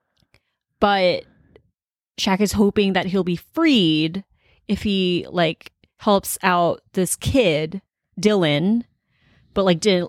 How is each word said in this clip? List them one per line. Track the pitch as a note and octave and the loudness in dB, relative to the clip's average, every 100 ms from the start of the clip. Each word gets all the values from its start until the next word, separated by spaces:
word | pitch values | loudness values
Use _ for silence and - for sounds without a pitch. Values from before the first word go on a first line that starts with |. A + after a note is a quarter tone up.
| _ _ _ _ _ _ _ - | _ _ _ _ _ _ _ -2
but | G#3 G3 F3+ C#3+ - _ _ _ _ _ _ _ _ - | 0 2 2 0 -6 _ _ _ _ _ _ _ _ -6
Shaq | G3+ F#3+ | -2 0
is | G3+ | 0
hoping | G#3 G3+ G#3+ G3 | 2 0 2 0
that | F#3 F3 | 0 -2
he'll | G3 | -2
be | F3 E3+ | -2 -6
freed | - D#4+ E4 B3 D#3+ D#3 D#3+ F#3 - _ _ _ - | -6 -2 2 4 2 0 -2 -6 -14 _ _ _ -6
if | G3 | -4
he, | G#3+ F#3+ F3+ F3 C2+ | -2 -2 -2 -2 -4
like, | F3+ E3 - - _ _ _ | -2 -2 -4 -14 _ _ _
helps | A3 G3 - - | 0 0 -2 -4
out | F#3+ F3 E3+ - _ | 0 0 0 -2 _
this | F#3+ F3+ - | -4 -4 -4
kid, | - C4+ F#3+ D3+ D#3+ G3 - _ _ - | -2 2 2 0 -4 -10 -18 _ _ -2
Dylan. | G#3 G#3 D#3 D3 F#3+ A#3 - _ _ _ _ _ _ | 0 2 0 0 0 0 -4 _ _ _ _ _ _
But, | G3+ F#3+ | -2 0
like, | E3 | 2
Dy-, | G#3 F3+ | 2 0